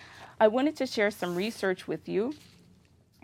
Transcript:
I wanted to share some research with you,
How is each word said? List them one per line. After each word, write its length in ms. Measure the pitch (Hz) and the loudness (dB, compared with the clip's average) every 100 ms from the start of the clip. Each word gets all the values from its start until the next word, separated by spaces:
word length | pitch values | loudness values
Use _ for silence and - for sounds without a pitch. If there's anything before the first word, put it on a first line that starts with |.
| - - - - | -20 -20 -10 4
I 80 | 220 | 4
wanted 300 | 247 285 320 | 6 0 0
to 100 | 262 | -4
share 240 | - 208 | 0 0
some 240 | - 180 | 0 -4
research 540 | 175 214 - 196 185 - | -2 -2 -2 -2 -2 -4
with 180 | 160 - | -8 -4
you, 280 | 175 240 302 - - - - _ _ _ _ | -2 -2 -4 -14 -20 -20 -20 _ _ _ _